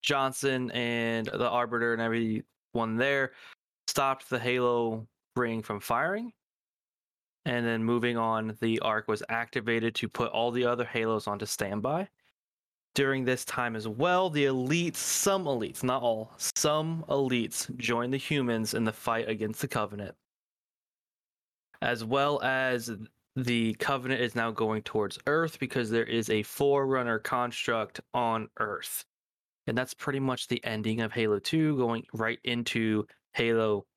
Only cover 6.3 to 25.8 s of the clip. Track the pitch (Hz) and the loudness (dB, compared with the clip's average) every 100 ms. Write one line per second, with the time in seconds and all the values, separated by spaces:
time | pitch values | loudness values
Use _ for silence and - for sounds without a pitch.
6.3 | - _ _ _ _ _ _ _ _ _ | -14 _ _ _ _ _ _ _ _ _
7.3 | _ - 120 117 113 113 120 120 117 113 | _ -4 0 0 0 2 2 2 0 0
8.3 | 110 110 110 117 113 113 107 - 107 - | 0 -2 -2 0 2 2 2 0 -2 0
9.3 | 117 120 131 110 113 117 113 117 - 117 | -4 -2 -4 0 2 2 0 -4 -2 0
10.3 | - 120 120 123 120 117 117 113 110 104 | 2 2 4 2 2 0 0 2 0 0
11.3 | 101 107 - 101 104 117 160 196 _ _ | -4 -4 -4 -2 -2 -2 -2 -4 _ _
12.3 | _ _ _ _ _ _ - 139 135 127 | _ _ _ _ _ _ 0 2 2 2
13.3 | 127 - - 120 113 110 107 165 180 185 | 0 -2 -4 -2 -2 -4 0 2 4 2
14.3 | 147 139 131 127 165 170 - - - - | 2 2 2 2 2 0 -2 -2 0 2
15.3 | 196 170 127 110 - 127 131 123 110 110 | 2 2 -2 -2 -2 -2 2 2 0 -4
16.3 | - - - 151 156 160 165 - 139 135 | -6 -6 0 2 2 0 -4 0 0 2
17.3 | 123 110 - - 131 117 117 120 135 - | 2 0 -4 -8 -6 -2 0 0 -2 -2
18.3 | 147 123 113 110 110 110 107 - 113 110 | 0 0 0 0 0 -2 -2 -2 -2 -2
19.3 | 110 107 110 - 120 104 104 101 - _ | -2 -4 -4 -4 -2 -4 -6 -10 -12 _
20.3 | _ _ _ _ _ _ _ _ _ _ | _ _ _ _ _ _ _ _ _ _
21.3 | _ _ _ _ - - 120 110 135 143 | _ _ _ _ -6 -4 -2 0 2 2
22.3 | 147 123 131 131 123 117 104 110 _ _ | 2 0 0 0 -2 -4 -10 -12 _ _
23.3 | - 123 120 113 107 - 135 127 131 123 | -6 0 2 2 0 -2 -2 0 0 0
24.3 | 120 117 110 110 110 - 110 101 - - | 0 -2 0 0 0 -2 -2 -2 -2 0
25.3 | 151 165 - 131 135 | 0 0 -4 -4 -2